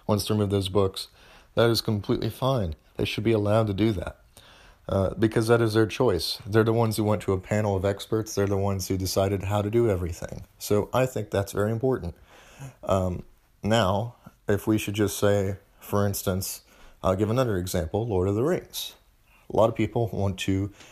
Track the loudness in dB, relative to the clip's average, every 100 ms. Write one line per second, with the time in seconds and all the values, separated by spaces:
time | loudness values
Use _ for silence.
0 | 0 0 0 0 2 0 0 0 0 -2
1 | -12 _ -20 -20 -6 2 2 2 0 -2
2 | 0 -2 -2 -2 0 0 -2 -6 _ -4
3 | -4 -2 0 2 4 2 2 2 0 0
4 | -4 -10 _ -20 -20 -20 -20 -18 -2 0
5 | 0 2 0 2 4 4 4 4 2 2
6 | 2 2 -2 -8 0 2 4 4 2 2
7 | 0 0 0 -2 0 0 0 0 0 -2
8 | -2 -4 -2 -2 0 0 0 -2 -2 -4
9 | -2 0 0 0 0 -2 0 2 2 0
10 | -4 -8 -12 -14 -16 _ -2 0 2 0
11 | 0 -2 -4 -2 -2 -2 -2 0 0 -2
12 | -4 -12 -18 -20 -20 -20 -20 -12 -2 0
13 | 0 -4 -10 _ _ _ 0 2 2 0
14 | -4 -10 -20 -10 -2 -2 2 0 0 0
15 | -2 2 2 2 0 -4 -12 _ -4 0
16 | 0 -2 -2 -4 -4 -10 -16 -20 -20 -4
17 | -2 0 0 0 0 -2 -2 -4 -2 -4
18 | -2 0 0 0 0 -2 -6 -12 -12 -14
19 | _ _ _ _ -4 2 2 2 -2 -2
20 | -2 -2 -2 -2 -2 -2 -2 -8 -20